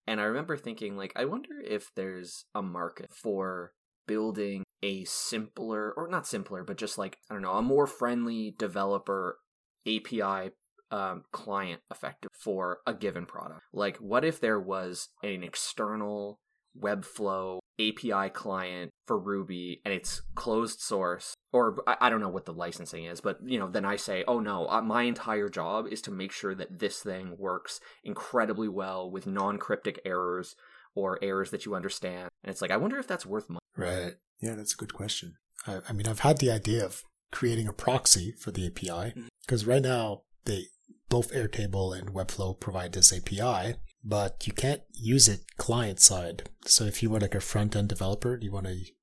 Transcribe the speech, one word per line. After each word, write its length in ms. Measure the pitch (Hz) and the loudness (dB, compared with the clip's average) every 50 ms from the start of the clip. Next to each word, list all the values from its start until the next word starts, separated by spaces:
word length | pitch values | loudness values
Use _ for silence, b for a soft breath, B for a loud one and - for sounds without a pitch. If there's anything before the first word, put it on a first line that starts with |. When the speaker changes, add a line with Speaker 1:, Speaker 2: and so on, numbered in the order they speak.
| _ | _
Speaker 1:
And 140 | 113 110 107 | -2 -2 0
I 40 | 104 | 0
remember 320 | 107 117 143 160 170 151 | 0 0 0 -2 -4 -4
thinking, 400 | 139 - 117 110 - 110 101 98 | -4 -6 -8 -8 -6 -6 -6 -6
like, 160 | 98 98 95 - | -6 -8 -6 -4
I 100 | - 127 | -2 -2
wonder 360 | 143 208 262 - - 294 285 - | -2 -2 -6 -8 -10 -14 -12 -6
if 280 | - 107 101 - - - | -4 -4 -4 -4 -6 -8
there's 500 | - 95 95 92 90 90 85 - - - _ - | -6 -6 -6 -6 -8 -10 -12 -14 -14 -14 _ -6
a 80 | 107 | -6
market 500 | 95 92 87 90 85 87 - - - - | -4 -4 -4 -4 -4 -4 -6 -10 -14 -16
for 600 | - - - 110 98 95 95 92 92 90 87 - _ _ _ _ _ _ _ - | -14 -8 -4 -2 -2 0 -2 -2 -4 -6 -8 -10 _ _ _ _ _ _ _ -2
building 560 | 107 110 110 110 95 107 101 98 98 95 95 - _ _ | -2 0 0 0 -2 -2 -2 -2 -4 -6 -8 -10 _ _
a 220 | 101 101 98 95 90 | -4 -4 -2 -4 -4
simpler, 880 | - - - - - 120 107 110 - - - - 110 110 107 107 107 - | -6 -6 -4 -4 -4 -4 -4 -6 -6 -8 -8 -6 -4 -2 -2 -2 -4 -4
or 120 | 151 170 170 | -6 -4 -4
not 180 | 185 170 - | -4 -4 -2
simpler, 380 | - 120 101 95 - 98 92 85 | -4 -6 -6 -6 -6 -8 -8 -8
but 120 | 104 95 | -8 -6
just, 220 | - 110 101 - 107 | -6 -6 -4 -4 -4
like, 200 | 98 92 - - _ - | -6 -6 -8 -12 _ -10
I 40 | 110 | -8
don't 80 | 98 | -6
know, 100 | 95 92 | -2 0
a 100 | 95 107 | 2 2
more 240 | 117 127 135 147 143 | 4 6 6 6 6
friendly 680 | 135 - - 123 120 120 120 117 117 113 110 110 107 - - | 4 2 0 0 0 2 0 0 -2 -2 -4 -4 -4 -4 -4
developer 800 | 110 95 87 101 98 98 101 98 - - 98 95 90 90 - - _ _ _ _ _ _ _ _ - | -4 -2 0 0 2 2 2 0 0 0 -2 0 -2 -4 -6 -8 _ _ _ _ _ _ _ _ -4
A 140 | 110 110 107 | -2 -2 -2
P 200 | - - 117 110 | -2 -2 -2 0
I, 300 | 101 98 98 95 92 98 - _ _ _ _ _ _ - | 0 0 0 0 -2 -6 -10 _ _ _ _ _ _ -6
um, 320 | 113 101 95 92 87 92 - _ | -4 -2 -2 -2 -4 -6 -10 _
client 500 | - - - 107 101 98 95 87 82 - _ - | -12 -10 -6 -4 -2 -2 -2 -4 -6 -8 _ -14
effective 380 | - - - - - - - 98 - | -10 -8 -8 -8 -8 -10 -12 -14 -14
for 420 | - - 110 95 95 92 90 90 - - | -8 -4 -2 -2 0 0 -2 -2 -2 -2
a 80 | 120 110 | -4 -2
given 320 | - 104 98 87 87 87 | 0 -2 -2 -2 -4 -6
product. 360 | - - - - - 80 82 - _ | -8 -10 -12 -12 -12 -14 -16 -18 _
Like, 260 | - 101 101 98 98 - | -2 -2 0 0 -2 -4
what 260 | 107 98 113 123 156 | -2 2 2 4 4
if 160 | 160 156 - | 4 2 2
there 180 | 123 110 110 101 | 2 2 2 2
was 500 | 92 95 95 95 92 90 90 - - - _ _ | 0 0 -2 -2 -2 -4 -6 -8 -10 -10 _ _
an 220 | - 104 95 92 90 | -6 -6 -4 -6 -6
external 960 | 82 - - - - - - 110 104 110 107 104 104 104 104 101 104 104 - _ _ _ _ _ _ - - | -6 -6 -6 -6 -4 -2 -2 -2 -2 -2 -2 -2 -4 -4 -4 -6 -6 -10 -12 _ _ _ _ _ _ -8 -2
Webflow 800 | 104 101 104 98 90 - - - 104 98 95 95 92 95 92 92 - _ _ - | 0 0 0 0 -2 -8 -6 -2 -2 0 0 0 -2 -4 -6 -8 -10 _ _ 0
A 140 | 110 110 | 0 0
P 200 | 107 - 123 113 | 0 -2 -2 0
I 160 | 101 98 98 95 | 2 2 0 0
client 640 | - - - 104 95 92 92 92 90 90 87 85 - _ _ | -4 -6 -6 -4 -4 -2 -4 -4 -6 -6 -8 -10 -12 _ _
for 120 | - 113 101 | -2 -2 -2
Ruby, 640 | 90 101 101 98 92 92 90 90 90 90 - - - | 0 -2 -2 -2 -2 -4 -6 -8 -8 -8 -8 -6 -4
and 80 | 104 98 | -2 -2
it's 280 | 87 - - - - - - - | -2 -2 -4 -4 -4 -4 -6 -6
closed 460 | - - 120 110 110 113 110 - - | -4 -2 0 2 2 2 0 -4 -6
source, 540 | - - 110 95 92 87 87 - - - - - _ _ | -4 -2 0 2 2 2 0 -2 -6 -10 -14 -14 _ _
or 300 | - 123 117 110 95 - - | 4 4 6 4 2 2 2
I, 100 | - - - | 2 4 6
I 80 | 123 120 | 6 4
don't 100 | 113 107 | 4 4
know 80 | 104 92 | 0 -2
what 180 | 90 92 - | -4 -4 -6
the 60 | 90 | -6
licensing 520 | 82 85 85 85 85 - 85 - - 82 82 | -6 -4 -4 -4 -6 -8 -10 -10 -10 -8 -8
is, 160 | 85 87 - | -8 -8 -4
but, 180 | - 101 92 - 107 | -2 -2 -2 -2 -2
you 140 | 127 127 107 | -2 -2 0
know, 100 | 95 90 | 0 0
then 160 | 92 107 98 | -2 0 0
I 120 | 101 104 | 0 0
say, 280 | 101 - - 95 92 - - | 0 -2 -2 -2 0 2 2
"Oh 120 | 123 113 | 2 2
no, 280 | 107 104 98 90 82 - | 2 0 -2 -2 0 2
uh, 120 | 104 113 | 2 2
my 220 | 113 110 110 120 | 2 2 2 2
entire 460 | 120 120 117 - - 113 107 104 104 101 | 2 2 0 -2 -2 -2 0 0 0 0
job 380 | - 92 80 87 101 110 113 101 | -2 -2 -2 0 0 -2 -2 -4
is 100 | 104 - | -6 -8
to 80 | - 104 | -8 -8
make 220 | 98 92 95 95 | -6 -6 -6 -6
sure 220 | - - - 98 95 | -6 -4 -4 -4 -4
that 240 | 95 - - 92 82 | -4 -6 -8 -4 -2
this 220 | 107 95 - - | -2 -2 -2 -4
thing 340 | - 104 92 92 92 90 87 98 | -6 -6 -6 -6 -6 -8 -8 -4
works 420 | 98 92 90 - - - - B B B B B - | -2 -2 -2 -2 -4 -6 -10 B B B B B -10
incredibly 640 | 104 98 95 - - - 120 110 107 98 104 110 104 | -8 -8 -8 -6 0 2 2 2 2 2 0 -2 -2
well 420 | 92 98 95 95 95 92 92 92 | -2 -2 -4 -4 -4 -4 -6 -6
with 160 | 92 95 - | -8 -6 -6
non-cryptic 720 | 101 95 101 98 101 101 98 - - 104 - - 104 95 - - | -2 0 0 0 0 0 -2 -2 -2 -2 0 0 -2 -4 -4 -4
errors 500 | 95 90 90 90 90 90 92 90 - b b b b b b b b _ | -2 0 2 2 2 0 -2 -4 -6 b b b b b b b b _
or 240 | 101 98 95 95 - | 0 0 0 0 0
errors 280 | 98 98 95 95 95 - | 0 0 2 0 0 0
that 160 | 107 101 - | -4 -6 -4
you 80 | 107 98 | -4 -4
understand." 560 | 90 87 98 - - 98 90 90 90 90 90 - _ | -2 -2 -4 -4 -4 -4 -6 -6 -6 -8 -12 -14 _
And 80 | - - | -10 -10
it's 120 | - - | -6 -4
like, 80 | 98 87 | 0 2
I 60 | 95 | 2
wonder 220 | 113 165 220 277 277 | 2 2 2 0 -2
if 100 | 254 - | -4 -4
that's 180 | 185 - - | -4 -6 -4
worth 220 | 95 - - - - | -4 -4 -4 -4 -6
money. 100 | 85 87 - _ _ | -8 -12 -12 _ _
Speaker 2:
Right. 380 | - 92 90 92 92 90 90 - - _ _ _ - | -4 -2 -2 0 -2 -2 -4 -8 -10 _ _ _ -6
Yeah, 140 | 110 113 113 | -6 -6 -4
that's 200 | 107 104 - - | -4 -4 -4 -4
a 20 | - | -4
good 160 | 110 95 - | -6 -8 -8
question. 400 | - 101 107 - - 90 85 80 - _ _ _ - - | -6 -6 -4 -4 -6 -6 -10 -14 -18 _ _ _ -12 -10
I, 140 | 107 95 95 - - | -8 -8 -8 -6 -4
I 40 | |
mean, 140 | 107 101 104 110 | -2 0 0 0
I've 120 | 104 - | 2 4
had 180 | - 143 151 - | 6 6 6 6
the 120 | 135 123 | 6 4
idea 340 | 113 107 - 107 117 117 101 | 4 4 2 2 2 2 0
of 180 | 90 - - - - _ _ _ _ | -2 -4 -8 -12 -14 _ _ _ _
creating 360 | - - 127 117 117 113 107 104 | -4 0 2 2 2 2 0 0
a 40 | |
proxy 600 | - - - 123 131 123 - - - 92 87 107 - - | -2 0 2 2 2 4 6 6 6 6 4 0 -6 -8
for 100 | - 113 | -8 -6
the 140 | - 95 90 | -2 -2 -2
A 40 | 87 | -2
P 200 | 90 - 92 87 | -2 -4 -4 -2
I, 180 | 85 85 98 117 | -2 -2 -4 -6
Speaker 1:
Mm-hmm. 160 | - 120 117 - - _ - - | -6 -8 -12 -14 -16 _ -2 2
Speaker 2:
'cause 160 | 127 110 104 | 2 2 6
right 180 | 120 131 139 | 6 6 6
now, 400 | 131 127 127 120 110 107 101 - - _ - - - | 6 6 4 2 2 0 -2 -6 -10 _ -20 -6 -2
they, 220 | 117 104 - - - _ _ _ - - _ _ - | -2 -2 -2 -2 -6 _ _ _ -20 -20 _ _ -2
both 240 | 123 120 113 - | 0 0 0 0
Airtable 640 | - 131 110 104 - 110 104 95 95 98 95 92 92 92 | 0 -2 -2 0 0 -2 -2 0 0 0 0 -2 -4 -6
and 120 | 92 98 95 | -8 -6 -4
Webflow 440 | 95 92 - - - 95 92 92 - | -4 -4 -4 -2 -2 -2 -4 -4 -6
provide 320 | - 107 95 92 90 87 | -6 -6 -4 -4 -6 -4
this 200 | 98 95 - - | 4 8 8 8
A 80 | - - | 8 4
P 200 | - - 101 98 | 0 -2 -2 0
I, 340 | 113 127 110 92 90 117 120 - - - - _ | 2 2 2 2 0 -2 -2 -4 -6 -10 -10 _
but 440 | - 104 104 104 98 95 - - - | -4 0 2 2 2 0 -2 -2 -4
you 60 | 110 | -2
can't 280 | - - 127 139 147 - - - | 0 2 2 2 2 0 -2 -8
use 360 | - 107 110 110 131 135 - 110 | -10 -2 2 6 10 10 10 10
it 120 | 98 - - - - | 10 6 -4 -8 -8
client 440 | - - - 117 123 113 101 92 - | -2 0 2 2 2 2 0 8 10
side. 480 | - - 95 90 87 85 - - - - - - - | 10 10 10 8 0 -4 -6 -8 -10 -12 -14 -4 4
So 180 | - - - 113 | 6 6 6 6
if 180 | 101 - - | 4 2 2
you 80 | 117 107 | 2 4
were, 100 | 110 107 | 4 4
like, 140 | 101 95 - | 4 2 2
a 60 | 98 | 0
front-end 480 | - - - 107 104 107 - 104 101 101 | 0 0 2 2 2 2 2 2 2 2
developer, 500 | - - 95 95 101 - - 123 123 117 | 2 2 0 0 0 2 2 0 0 0
you 100 | 110 101 | -2 -2
wanna 240 | 98 98 92 95 90 92 95 - - _ | -2 -2 -2 -2 -4 -4 -6 -8 -12 _